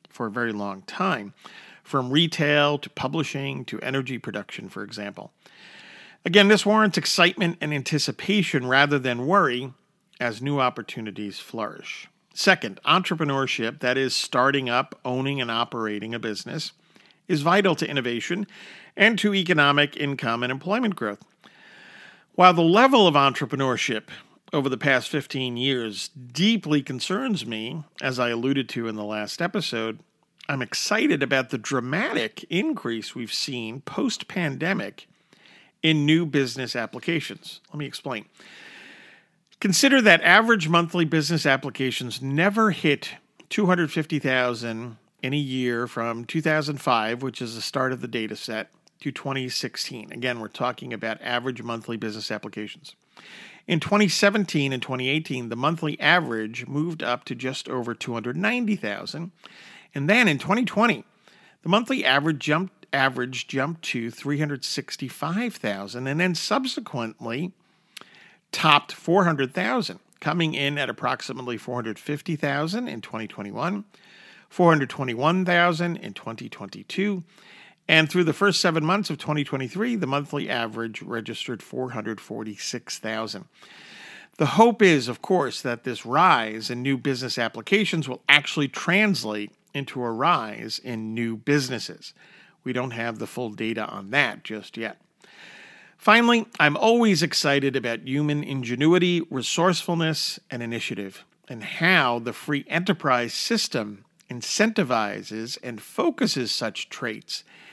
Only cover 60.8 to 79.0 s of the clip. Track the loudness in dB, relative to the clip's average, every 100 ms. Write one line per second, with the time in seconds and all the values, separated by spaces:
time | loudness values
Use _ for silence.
60.8 | 2 2 -6 _ _ _ _ _ 0 0
61.8 | 2 0 4 4 2 0 0 0 -2 -8
62.8 | -6 0 0 0 -6 -6 -6 -2 -2 -4
63.8 | -6 -6 -6 -6 -4 -2 -2 -4 -6 -6
64.8 | -8 -10 -10 -6 -4 -2 -4 -4 -6 -4
65.8 | -8 -8 -4 0 0 0 -2 -2 -2 -6
66.8 | -6 -6 -6 -8 -8 -6 -6 -10 _ _
67.8 | _ -20 -20 -20 -20 _ _ 2 6 6
68.8 | 4 -6 2 4 4 2 0 0 0 0
69.8 | -2 -8 _ _ -2 0 0 0 -2 -2
70.8 | -4 -2 -4 -4 -6 -8 -8 -8 -6 -6
71.8 | -6 -6 -6 -6 -4 -2 -2 0 -2 -4
72.8 | -6 -10 -10 -10 -10 -10 -10 -6 -4 -4
73.8 | -8 _ -20 -20 -20 -20 _ 4 6 6
74.8 | 4 -2 -4 0 2 2 4 4 4 2
75.8 | -2 -4 -10 -12 -12 -10 -12 -12 -14 -14
76.8 | -8 -2 0 -2 -6 _ -20 -20 -20 _
77.8 | 4 4 6 2 2 2 2 4 2 2
78.8 | 2 0